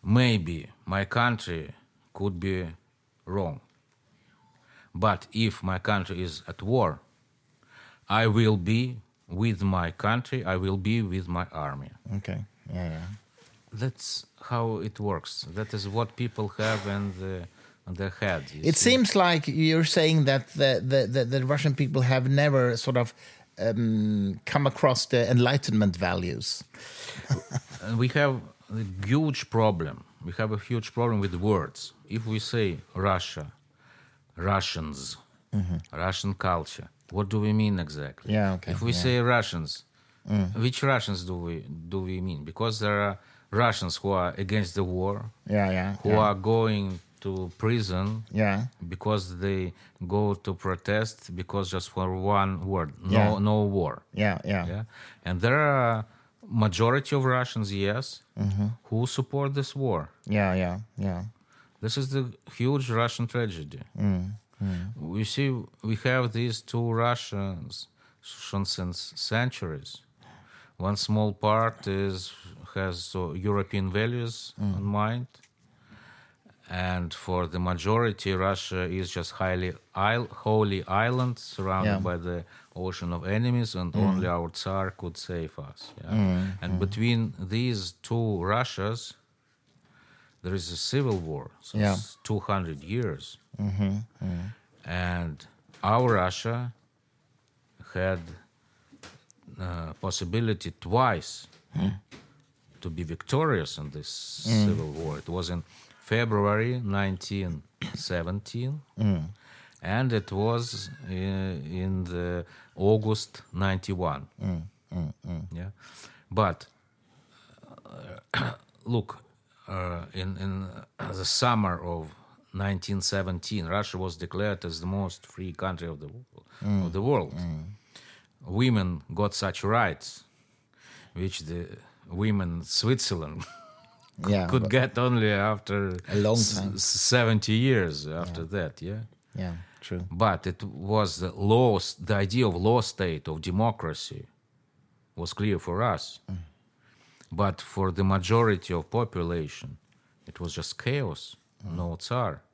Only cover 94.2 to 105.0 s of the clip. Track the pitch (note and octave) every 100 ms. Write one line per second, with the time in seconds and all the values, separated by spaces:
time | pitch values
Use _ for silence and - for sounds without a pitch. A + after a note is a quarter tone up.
94.2 | G2 F2 F#2 A2 _ _ - F2 F2+ F2
95.2 | E2+ D2 - _ _ - F#2+ A2+ B2+ G#2+
96.2 | F#2 F#2 A#2 A#2 B2 - _ _ _ _
97.2 | _ _ _ _ _ _ - - F#2 F#2
98.2 | E2 E2 _ _ _ _ _ - - -
99.2 | _ _ - - F2+ F2 E2 D2+ G2 -
100.2 | F2+ G#2+ A#2 G#2 - - E2+ A2 B2+ F2+
101.2 | - - - - _ - G2 G2 _ -
102.2 | - _ _ _ _ - F2+ D#2+ E2+ E2
103.2 | - C3 D#3+ A2 D2+ - D2 C#2+ D2 -
104.2 | - - - A2 G#2 E2+ D#2 D2